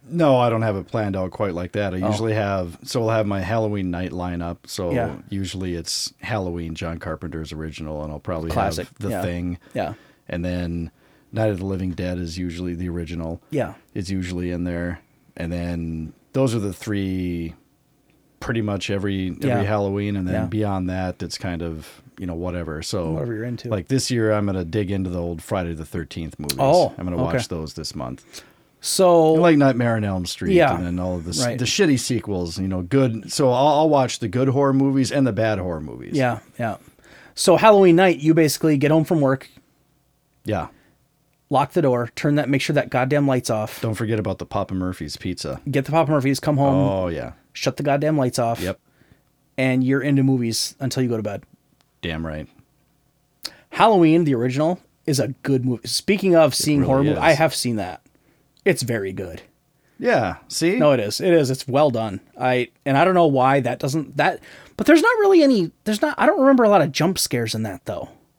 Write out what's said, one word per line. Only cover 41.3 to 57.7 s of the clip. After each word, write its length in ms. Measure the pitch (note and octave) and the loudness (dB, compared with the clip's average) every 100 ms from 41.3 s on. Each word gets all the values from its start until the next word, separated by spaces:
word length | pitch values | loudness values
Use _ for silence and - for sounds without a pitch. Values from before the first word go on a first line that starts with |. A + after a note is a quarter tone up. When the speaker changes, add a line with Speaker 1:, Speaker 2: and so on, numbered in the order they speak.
| _ _ | _ _
Speaker 2:
lock 240 | C3+ C#3 | 0 2
the 80 | F3+ | 2
door, 300 | D3+ B2 A#2+ | 2 2 -2
turn 200 | - D3 | -2 0
that, 160 | D3 C3 | 0 2
make 100 | C#3 | -2
sure 140 | - | 0
that 160 | C#3+ - | -2 0
goddamn 360 | C3 C3 C#3+ C#3 | -2 2 2 2
light's 220 | B2+ - | 0 0
off. 320 | A2 G#2+ - | -4 -4 -6
Speaker 1:
Don't 140 | A#2 | -6
forget 240 | G#2 A2 A2 | -4 -2 -2
about 200 | G2+ F#2+ | -2 -6
the 60 | |
Papa 300 | E2+ G#2 F#2+ | -6 -6 -4
Murphy's 420 | F#2+ F2+ F2+ D2+ - | -4 -4 -6 -10 -8
Pizza. 460 | F#2+ F2 D#2 C2 - | -8 -6 -8 -8 -4
Speaker 2:
Get 160 | C3 - | -4 0
the 40 | |
Papa 180 | D#3+ D3 | 0 2
Murphy's, 280 | D3+ C3+ C3+ | 0 0 0
come 200 | - C#3+ | 0 2
home. 280 | C#3 C3+ G2 | 2 2 2
Speaker 1:
Oh, 220 | F#2+ F2+ | 0 -2
yeah. 240 | D#2 A#1 - _ | -4 -8 -14 _
Speaker 2:
Shut 240 | - - - | -4 -4 -2
the 40 | |
goddamn 360 | C#3+ C#3 D3+ D#3 | -2 0 0 0
lights 200 | B2+ B2+ | 0 0
off. 220 | A#2 A#2 | -2 -2
Speaker 1:
Yep. 180 | F#2 G2 _ _ _ _ _ _ _ - | -6 -8 _ _ _ _ _ _ _ -2
Speaker 2:
And 260 | C3 B2+ | 0 2
you're 200 | B2+ C3+ | 2 2
into 200 | C#3 C#3 | 2 2
movies 520 | C3+ C3 A#2 G#2+ - - | 4 2 0 -2 -6 -4
until 240 | C3 C3+ | -4 -2
you 60 | B2+ | -2
go 80 | A2+ | -2
to 60 | |
bed. 200 | G#2 G2 _ _ _ _ _ _ | -4 -8 _ _ _ _ _ _
Speaker 1:
Damn 240 | F2 D#2+ D#2+ | -8 -6 -6
right. 220 | D2+ D2 _ _ _ _ _ _ _ _ _ - - _ | -8 -12 _ _ _ _ _ _ _ _ _ -18 -18 _
Speaker 2:
Halloween, 540 | - G#3 G3+ E3 E3 | 2 4 6 6 6
the 100 | D#3 | 4
original, 460 | B2 B2 B2+ D#3 F3+ _ _ - | 2 0 0 -2 -2 _ _ -2
is 120 | C3+ | 0
a 80 | C#3 C3 | -2 -4
good 220 | - C3+ | 0 0
movie. 220 | B2+ A#2+ A#2 | 0 -2 -4
Speaking 500 | - - G3+ F#3+ E3+ | -4 0 2 6 6
of 160 | D3+ | 6
Speaker 1:
It 40 | - | 2
Speaker 2:
seeing 220 | - D3 | 0 2
Speaker 1:
really 60 | C3 | 4
Speaker 2:
horror 140 | C3+ | 4
movies, 160 | D3 - | 2 2
Speaker 1:
is. 40 | |
Speaker 2:
I 100 | D#3 | 4
have 220 | D3 D#3+ | 4 2
seen 220 | - B2 | 0 -4